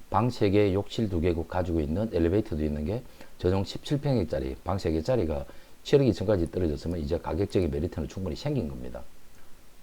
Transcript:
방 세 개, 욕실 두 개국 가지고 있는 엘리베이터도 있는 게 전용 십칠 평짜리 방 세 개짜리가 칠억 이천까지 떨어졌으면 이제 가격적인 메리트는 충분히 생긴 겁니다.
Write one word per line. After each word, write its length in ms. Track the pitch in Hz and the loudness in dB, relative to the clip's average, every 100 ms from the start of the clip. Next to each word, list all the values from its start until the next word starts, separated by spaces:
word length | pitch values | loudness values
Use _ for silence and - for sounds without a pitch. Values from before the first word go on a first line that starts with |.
| - | -2
방 200 | 95 120 | 0 2
세 200 | - 104 | 2 4
개, 220 | 101 101 | 6 4
욕실 360 | 95 98 - 107 | 4 0 -2 0
두 120 | 90 | 2
개국 280 | 87 82 82 | 2 2 0
가지고 320 | 92 87 82 | -2 0 0
있는 280 | 73 82 110 | 2 0 0
엘리베이터도 500 | 87 85 101 110 78 | 2 4 4 0 -2
있는 220 | 76 73 | 0 0
게 180 | 76 117 - - - - | -2 -4 -6 -16 -16 -2
전용 260 | 90 95 | 0 2
십칠 360 | 98 - - 147 | 0 -6 -2 -2
평짜리 540 | 143 123 85 - 67 65 | 2 2 2 -2 -4 -6
방 160 | - 95 | -4 -2
세 140 | 90 | 0
개짜리가 540 | 80 80 123 80 71 76 - - - | 0 2 2 2 -2 -4 -12 -16 -16
칠억 240 | - 143 131 | 4 6 6
이천까지 440 | 92 95 101 82 | 4 4 2 2
떨어졌으면 500 | - 85 73 82 87 | 0 0 0 -4 -4
이제 180 | 71 82 | -2 -2
가격적인 520 | - 78 101 101 85 | -2 -2 0 2 2
메리트는 360 | 71 87 - 73 | 0 -2 -2 -6
충분히 300 | - 92 71 | -4 -6 -4
생긴 320 | 147 143 78 | -2 -2 -2
겁니다. 340 | 64 62 60 - - - - - - - - | -6 -8 -8 -10 -12 -14 -14 -12 -12 -14 -20